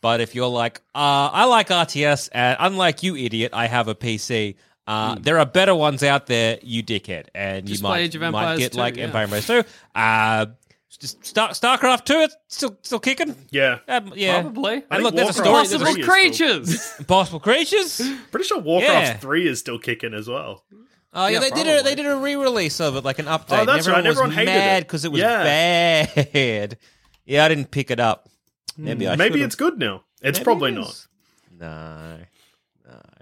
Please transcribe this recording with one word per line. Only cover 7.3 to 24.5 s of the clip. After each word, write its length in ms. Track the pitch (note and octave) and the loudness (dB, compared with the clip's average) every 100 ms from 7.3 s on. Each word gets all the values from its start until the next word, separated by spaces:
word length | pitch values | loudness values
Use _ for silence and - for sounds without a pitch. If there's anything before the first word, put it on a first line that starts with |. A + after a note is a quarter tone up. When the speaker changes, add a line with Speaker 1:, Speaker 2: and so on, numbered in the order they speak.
| - | -8
Speaker 1:
and 300 | G2 F#2+ F#2+ | -6 -6 -8
Speaker 2:
Just 140 | G2+ | -6
Speaker 1:
you 20 | G3 | -2
Speaker 2:
play 60 | |
Speaker 1:
might, 80 | F3+ | -2
Speaker 2:
Age 140 | F3 E3 | -2 -4
of 60 | |
Speaker 1:
might 60 | E3 | -6
Speaker 2:
Empires 320 | D#3+ E3 D#3+ | -2 -2 -2
Speaker 1:
get 120 | B2+ | -4
Speaker 2:
two, 40 | A#2+ | -2
Speaker 1:
like 180 | A#2+ B2 | -4 -4
Speaker 2:
yeah. 60 | A#2 | -6
Speaker 1:
Empire 180 | A2 | -2
Empires 240 | G#2+ G#2 G#2 | -2 -4 0
two. 160 | A#3+ A3 - _ | 0 0 -8 _
Uh, 540 | - A2 A2 A2 A2 A2 A#2 _ _ _ - | -2 2 4 2 0 -2 -6 _ _ _ -18
just 280 | C#3 - - | -16 -14 -6
Star-, 240 | - G#3+ | -2 -2
StarCraft 560 | B2+ A#3+ B3+ C4 B3 - | 0 0 2 4 2 2
two, 140 | D4+ | 2
it's 160 | D#4 - _ | 2 -2 _
still, 300 | - C4 G3 | -8 -8 -8
still 180 | - A#3+ | -8 -4
kicking. 340 | - C4 E4 C4 C3 | -2 -2 -4 -6 -6
Speaker 3:
Yeah. 280 | C#3 C3+ A#2+ - | 0 2 0 -2
Speaker 1:
Um, 280 | B3 G3+ F#3 | -4 -4 -4
yeah. 240 | F#3+ F3+ | 0 0
Speaker 2:
Probably. 320 | F3 A3+ G#3 A#3+ | 0 -4 -4 -4
Speaker 1:
And 100 | - | -2
Speaker 3:
I 80 | F#3+ | 0
Speaker 1:
look, 140 | A3+ | 0
Speaker 3:
think 140 | E3 F#3+ | 2 0
Speaker 1:
that's 100 | F3+ | 2
a 40 | |
Speaker 3:
Warcraft 240 | - C#4+ D4 | 4 6 4
Speaker 1:
story. 220 | D#4+ D4+ | 2 0
Speaker 2:
Impossible 160 | E4+ - | 0 4
Speaker 3:
three 240 | F#4 F#4 | 6 6
is 60 | - | 4
still 100 | D#4 F#3+ | 0 0
Speaker 2:
Creatures! 380 | C3+ E3+ - - | -2 -4 -6 -14
Speaker 1:
<laughs> 40 | |
Impossible 400 | C#3+ F#3 F#3 E3+ | 2 2 2 -4
Creatures? 600 | G3+ C4 E4 G#4 F4+ - B3 C4+ A3 | 0 2 2 0 -2 -4 -6 -8 -8
Speaker 3:
Pretty 140 | - F#4+ | -6 -4
sure 140 | E4 | -4
Warcraft 320 | D#3+ E3+ B3 - D3+ | 0 2 4 4 2
Speaker 1:
Yeah. 100 | A2 | -2
Speaker 3:
three 280 | C3 D#3 F3 | -2 0 0
is 140 | B2 | -4
still 180 | - A#2+ | -8 -8
kicking 360 | - A2+ A#2 | -6 -6 -6
as 160 | G#2+ G#2+ | -8 -8
well. 340 | B2+ D3+ G2 _ G3+ A3+ _ _ | -10 -10 -14 _ -20 _ _ _
Speaker 1:
Oh 160 | F3 F#3+ | -4 0
yeah, 60 | |
Speaker 2:
Yeah, 60 | A3 | 0
Speaker 1:
they 100 | C4+ | 0
did 180 | C#4+ D#4+ | 0 2
a, 60 | |
Speaker 2:
probably. 100 | D4+ | 2
Speaker 1:
they 120 | C#4 C#4 | 2 -2
did 100 | C#4+ | -2
a 100 | C#4 | -2
re-release 640 | C#4 C#4+ C4+ A#3 E3+ - | -2 -2 0 0 -2 -2
of 160 | D#3+ C3+ | -2 -2
it, 80 | |
like 160 | C3+ C3+ | -4 -6
an 60 | C#3+ | -4
update. 340 | D#3+ - F#3 | -4 0 0
Speaker 3:
Oh, 20 | A3 | 4
that's 220 | D#3 E3 | 2 4
Speaker 1:
and 100 | F3 | 2
everyone 60 | F#3 | 2
Speaker 3:
right. 0 | |
Everyone 220 | A#3+ B3+ | 2 2
Speaker 1:
was 60 | D#3 | 2
Speaker 3:
hated 140 | G3+ | 2